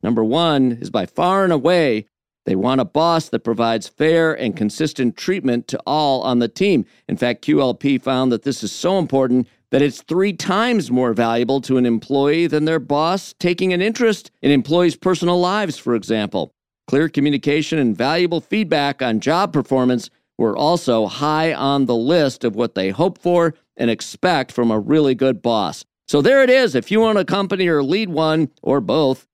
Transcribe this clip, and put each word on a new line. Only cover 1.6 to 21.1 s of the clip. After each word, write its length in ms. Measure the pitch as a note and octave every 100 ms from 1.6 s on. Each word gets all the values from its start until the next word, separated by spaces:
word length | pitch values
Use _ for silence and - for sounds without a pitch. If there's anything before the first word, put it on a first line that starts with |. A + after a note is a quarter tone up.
| C#3 F3+ D3+ A2 G#2 _ _ _ -
they 100 | F#2+
want 240 | A2 C3
a 60 | A2+
boss 440 | D3 E3 E3 D#3
that 140 | A2+
provides 440 | - A2 A#2 A2+ -
fair 440 | _ D3+ E3 D#3+
and 240 | D#3 B2 G2+
consistent 640 | G#2+ - D#3 - B2 -
treatment 500 | - F#3+ C3 A#2+ -
to 120 | - -
all 340 | D3 D3+ C3+
on 160 | C3 A#2+
the 100 | A#2
team. 380 | - G3 E3 G2 _ -
In 100 | -
fact, 240 | A#2+ A#2+
Q 180 | - D3+
L 140 | C3+
P 240 | A#2 C#3 C3+
found 340 | C3+ C3 C3
that 120 | A#2
this 180 | - B2
is 100 | G#2
so 280 | - E3+ F#3+
important 480 | D#3 C3+ C3 B2 A#2+ _ _
that 100 | C3+
it's 220 | C#3+ -
three 280 | - E3 G3+
times 600 | F3+ - G3 A#3 A#3 C3+
more 220 | B2 B2+
valuable 460 | A2 A2+ A#2 A#2+ C#3
to 160 | A#2+ C3
an 100 | B2
employee 580 | A2+ - C#3 C#3 D#3 E3+
than 200 | D3+ D3+
their 120 | D#3+
boss 560 | C3 C#3+ D#3+ G3 - -
taking 340 | - F3 F#3
an 80 | F3+
interest 480 | G3 A3+ A#3 G#3 - _
in 80 | C3+
employees' 440 | C#3+ A#2+ E3 F3 -
personal 440 | F#3 F#3 E3+ F3+
lives, 400 | F3 G3+ G3+ -
for 160 | - A#2
example. 580 | G2+ A2+ G#2 F#2+ D#2 _ _ _ -
Clear 240 | C3+ D#3+
communication 680 | - C#3+ C#3+ C#3+ D3 D3+ D#3+
and 180 | B2+ G#2+
valuable 440 | B2 E3 F3+ E3
feedback 600 | - G#3+ G3 D3+ C#3+ C3+
on 200 | B2+ A2
job 300 | C3+ E3 F#3+
performance 600 | D#3+ B2 C3+ B2+ B2 - _ _ -
were 180 | A2+ G2+
also 520 | C#3+ E3+ - A#2
high 440 | G#2+